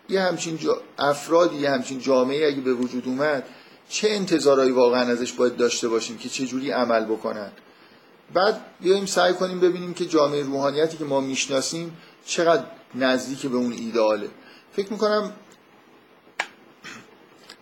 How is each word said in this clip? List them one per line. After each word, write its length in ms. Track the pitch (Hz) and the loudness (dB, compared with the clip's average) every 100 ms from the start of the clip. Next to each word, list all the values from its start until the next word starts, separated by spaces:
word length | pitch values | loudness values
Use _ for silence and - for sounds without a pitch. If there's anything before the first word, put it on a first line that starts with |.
| - | -4
یه 120 | 190 | 0
همچین 360 | 185 165 165 160 | 0 0 -4 -4
جا-، 240 | 156 - - - | -2 -2 -4 -2
افرادی، 580 | 139 143 - 165 170 147 | 0 0 2 4 4 2
یه 140 | 143 | 0
همچین 300 | 135 120 131 | 0 -2 -6
جامعه‌ای 460 | 120 131 127 143 151 | 2 2 2 2 0
اگه 160 | 139 | 0
به 120 | 131 | 0
وجود 320 | 123 123 127 123 | 0 -2 -4 -4
اومد، 380 | 131 151 139 - - - - - | -2 0 -2 -6 -16 -20 -20 -12
چه 200 | - 214 | -2 0
انتظارهایی 600 | 208 190 160 135 135 131 | 0 0 2 4 6 6
واقعاً 400 | 127 123 123 123 | 6 4 4 2
ازش 220 | 120 123 | 0 -2
باید 220 | - 123 113 | 0 0 2
داشته 320 | 120 - 120 | 0 0 0
باشیم 300 | 113 110 110 | -2 -2 -10
که 120 | 123 | -10
چه 160 | - 127 | -6 -4
جوری 260 | 127 135 | -4 -2
عمل 340 | 117 120 113 107 | -2 2 2 0
بکنن. 460 | 110 113 107 101 - - - - - _ _ - | -4 -4 -8 -10 -16 -20 -20 -20 -20 _ _ -6
بعد 280 | 170 202 - - - | 0 0 0 -8 -4
بیایم 260 | 170 202 190 | 0 2 0
سعی 280 | - 180 | 2 2
کنیم 260 | 180 185 185 | 2 -2 2
ببینیم 340 | 180 180 175 | 2 2 -6
که 120 | 170 175 | -6 0
جامعه 380 | 156 143 147 | 2 2 0
روحانیتی 540 | 139 139 139 143 160 156 | -4 -2 -2 0 -2 -2
که 80 | 147 | -2
ما 160 | 139 | -2
می‌شناسیم 760 | 135 131 - 135 131 165 170 165 - - - | -2 -4 -2 -2 -2 -6 -10 -14 -20 -18 -6
چقدر 380 | - 165 170 240 - - 123 | 0 4 4 0 -16 -12 -2
نزدیک 500 | 131 127 113 135 143 | 0 0 -2 -8 -4
به 120 | 123 | -2
اون 140 | 123 | -2
ایدئاله. 560 | 113 113 113 107 107 104 - - - _ | -4 -4 2 2 2 -4 -14 -20 -20 _
فکر 200 | - 202 | -8 -6
می‌کنم 420 | 208 214 208 196 - - - _ _ _ _ _ _ _ - - - - _ - - - - - - - - | -2 0 0 -2 -10 -20 -20 _ _ _ _ _ _ _ -10 -10 -12 -20 _ -20 -20 -20 -20 -20 -20 -20 -10